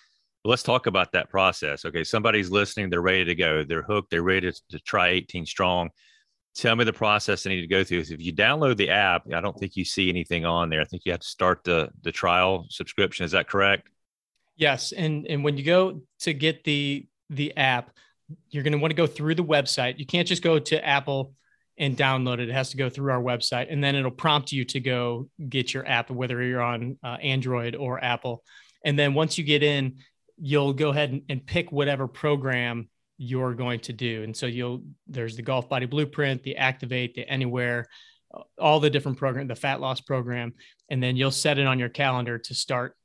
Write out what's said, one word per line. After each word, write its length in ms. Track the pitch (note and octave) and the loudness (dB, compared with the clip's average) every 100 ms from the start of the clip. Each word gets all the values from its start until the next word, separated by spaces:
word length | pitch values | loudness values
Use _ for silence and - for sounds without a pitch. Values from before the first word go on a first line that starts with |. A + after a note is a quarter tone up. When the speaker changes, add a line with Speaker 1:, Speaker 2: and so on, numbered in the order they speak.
| _ _ _ _ | _ _ _ _
Speaker 1:
But 60 | G#2+ | 2
let's 140 | B2 | 2
talk 240 | - B2 A2+ | 2 0 2
about 240 | F#2+ F2 | 0 2
that 180 | F2+ - | 0 0
process. 560 | F#2+ F#2+ - D2+ C#2+ E2 | 2 2 2 -4 -6 -6
Okay, 180 | E2 | -4
somebody's 460 | D#2 A2 A2+ G#2+ F2+ | -2 0 2 2 2
listening. 400 | G2+ G2+ - F#2+ | 0 0 -2 -2
They're 120 | F2 | 0
ready 240 | F#2 F#2+ E2+ | 2 2 2
to 100 | E2+ | 2
go. 280 | E2 D#2 | 2 2
They're 200 | D2 E2 | 0 -4
hooked. 260 | D#2 G#2 - | -2 -2 0
They're 140 | E2+ | 0
ready 280 | F2+ F#2+ F2+ | 2 2 0
to, 100 | - - | -6 -12
to 80 | D#2 | -14
try 300 | - G#2 F2+ | -2 2 2
eighteen 360 | F#2 - F2+ D#2 | 2 -2 -8 -6
Strong. 440 | - F2+ F2+ E2+ - _ _ _ _ _ - | -2 0 2 -2 -8 _ _ _ _ _ -2
Tell 200 | A#2 A2+ | 2 2
me 80 | |
the 100 | A2+ | 2
process 500 | - G#2+ G#2 - F#2+ | 2 2 2 2 -2
they 60 | F#2+ | -2
need 120 | F#2 | -4
to 60 | E2+ | 0
go 160 | F#2+ | 2
through. 160 | F#2 F2 | 2 -2
If 220 | D2+ D#2 | -4 -8
you 120 | E2+ | -4
download 440 | D#2+ A2+ D3+ C#3 G#2 | 2 4 4 2 4
the 120 | D#2+ | 2
app, 340 | G2+ F#2+ E2+ - | 4 4 2 0
I 80 | E2 | -4
don't 160 | G2 - | -4 -4
think 180 | G2 F#2+ | -6 -4
you 100 | E2+ | -4
see 240 | - F#2 | 0 2
anything 360 | F2+ D#2+ F2 E2 | 0 -2 -2 0
on 240 | E2+ E2 | 2 2
there. 120 | D#2 | 0
I 40 | D2+ | -2
think 180 | F2+ F2+ | -4 -4
you 60 | |
have 100 | E2+ | -4
to 60 | - | -6
start 360 | - F#2 F2+ | 0 2 2
the, 260 | F2+ E2 D2+ - | 2 0 0 -6
the 100 | - | -8
trial 540 | - F2+ F2+ F#2 F#2 E2+ | -2 2 4 4 0 -4
subscription. 560 | - - - F#2 - E2+ | -10 -6 0 0 0 0
Is 60 | |
that 160 | F2+ - | 0 2
correct? 420 | G2 G2 F#2+ - _ _ _ _ _ _ - | 4 4 2 -2 _ _ _ _ _ _ 0
Speaker 2:
Yes. 340 | D3 B2+ - | 0 2 -4
And, 360 | G3 D#3 D3+ E3 | -4 -2 -2 -4
and 160 | C#3+ | -2
when 120 | D3 C#3 | -2 0
you 80 | |
go 380 | C#3 F3+ F#3+ D3+ - - | 2 4 4 -2 -14 -8
to 120 | E3+ | -4
get 300 | C#3 D#3 D#3 | 0 0 0
the, 440 | D#3 C#3+ C#3+ C#3 - _ - | 0 0 0 -4 -8 _ -10
the 260 | C#3 C#3+ D3+ | -6 -4 0
app, 360 | C3 B2 - _ _ _ - D#3+ _ | 2 2 -4 _ _ _ -20 -20 _
you're 140 | D3 | -4
gonna 160 | D3 D3 | 0 2
wanna 160 | D#3+ D#3+ | 2 2
go 100 | D#3 | 0
through 300 | - D3+ E3 | 0 -2 0
the 80 | |
website. 560 | D#3 D3 C3 - B2 C#3 | 2 2 2 0 -2 -4
You 60 | C3 | -2
can't 200 | F3 F3 | 0 0
just 140 | F3 | 2
go 160 | E3+ D#3 | 4 2
to 280 | D#3+ D#3 D3 | 2 0 2
Apple 480 | C#3 C#3+ C3+ C3 - _ _ _ - | 2 2 -2 -2 -10 _ _ _ -4
and 180 | C#3 B2+ | -2 2
download 440 | C3+ C3 B2+ A#2+ | 2 2 0 -2
it. 100 | A#2 | -2
It 40 | |
has 180 | C3 B2+ | -2 -2
to 60 | C3+ | -2
go 120 | B2+ | -4
through 220 | C3+ C#3 | -2 -2
our 100 | B2+ | 0
website, 500 | B2+ A#2+ - B2 C3 | 0 -2 -2 -2 -2
and 120 | D3 | 0
then 120 | C#3 C#3 | 2 2
it'll 140 | C3 | 0
prompt 420 | B2+ D#3+ D3 C3+ | 0 2 2 0
you 140 | C#3 B2 | -4 -4
to 140 | C3+ | -4
go 500 | B2+ B2 A#2+ A#2+ C#3 - C3+ | -2 0 0 -4 -8 -12 -4
get 260 | C3+ B2+ C3+ | -2 -2 -4
your 120 | C3 | -2
app, 220 | A#2+ A#2+ | -2 -2
whether 320 | B2 B2+ B2 | -4 -4 -2
you're 200 | B2 B2+ | -2 0
on, 360 | A#2+ A#2 A#2+ C3+ | 0 -2 -6 -8
uh, 140 | B2 A#2+ | -10 -6
Android 540 | C#3 C3 B2+ B2 A#2 A2+ | -2 0 0 -2 -4 -4
or 280 | B2+ C3 | -6 -2
Apple. 400 | B2+ A#2+ B2+ A#2 _ - - _ | -2 -2 -4 -8 _ -20 -20 _
And 140 | D3+ C#3+ | 0 2
then 160 | C#3+ | 4
once 240 | D3+ D#3+ F3 | 4 2 0
you 60 | |
get 180 | D3 D3 | 2 4
in, 360 | D3 C#3+ C3 - - _ _ - | 4 2 -2 -6 -16 _ _ -10
you'll 340 | C#3 D3 C#3 | 0 2 2
go 160 | C3+ D3+ | 2 0
ahead 220 | D3 C#3+ | 2 0
and, 100 | C#3 - | -2 -6
and 160 | C3 - | -8 -2
pick 260 | E3+ E3+ | -2 -2
whatever 360 | C#3+ C#3 C3+ B2+ | 0 0 0 -4
program 800 | - D3+ C#3+ C3 B2 A#2+ A#2 A2+ _ _ - | -2 0 0 0 -2 -2 -6 -10 _ _ -12
you're 360 | B2 B2+ B2+ | -6 -2 -2
going 260 | A#2 B2 A#2+ | -2 -4 -4
to 120 | - | -6
do. 300 | A2+ B2 A2+ | -6 -4 -4
And 120 | A2 A2 | -8 -6
so 100 | B2 | -6
you'll, 380 | B2 B2 B2+ C#3+ - - | -4 -6 -6 -12 -20 -12
there's 280 | B2+ A2+ A2+ | -8 -8 -6
the 60 | |
Golf 280 | A#2+ C3 B2 | -2 -2 0
Body 160 | C3 B2 | -2 -2
Blueprint, 580 | C#3+ C#3+ D3+ C#3 C3 | -2 -2 0 0 0
the 140 | C3+ C3+ | -4 0
Activate, 580 | C3 C3 A#2+ B2+ A#2+ B2+ | 0 0 -4 -4 -4 -8
the 120 | - | -6
Anywhere, 600 | C3+ B2 B2 B2 A#2+ A#2 - - _ _ - - - | -2 -2 -2 -2 -2 -6 -14 -20 _ _ -20 -16 0
all 200 | D#3 D#3 | 4 6
the 100 | D3+ | 4
different 280 | C3+ C#3 B2+ | 2 -2 -2
program, 300 | C3+ B2+ C3+ | -2 -2 -6
the 80 | A#2 | -4
fat 240 | C#3 C3 | -4 -2
loss 220 | C3+ C3 | -4 -6
program. 520 | - C3 A#2+ B2 A#2 - - _ - | -4 -4 -2 -4 -6 -10 -20 _ -6
And 120 | C3+ | -2
then 140 | B2+ B2+ | 0 2
you'll 160 | C3+ | 2
set 260 | C3+ D#3 C#3+ | 2 2 4
it 80 | C3+ | 4
on 140 | B2+ | 2
your 100 | B2 | 0
calendar 480 | - C3+ B2+ A#2+ A#2 | 0 0 0 -2 -6
to 160 | - | -6
start 420 | B2+ - B2+ B2 - | -6 -4 -4 -4 -10